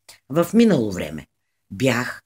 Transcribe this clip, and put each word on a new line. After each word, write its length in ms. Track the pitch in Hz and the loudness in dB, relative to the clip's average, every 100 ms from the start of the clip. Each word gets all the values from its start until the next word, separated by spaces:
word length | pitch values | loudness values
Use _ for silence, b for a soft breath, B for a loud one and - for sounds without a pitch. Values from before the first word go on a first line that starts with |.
| B B - | B B -4
в 180 | 143 170 | -2 2
минало 380 | 214 233 160 107 | 4 4 4 0
време. 360 | 90 78 76 - _ _ _ _ | -4 -8 -12 -14 _ _ _ _
Бях, 500 | 98 131 117 123 - | -4 -2 0 -4 -10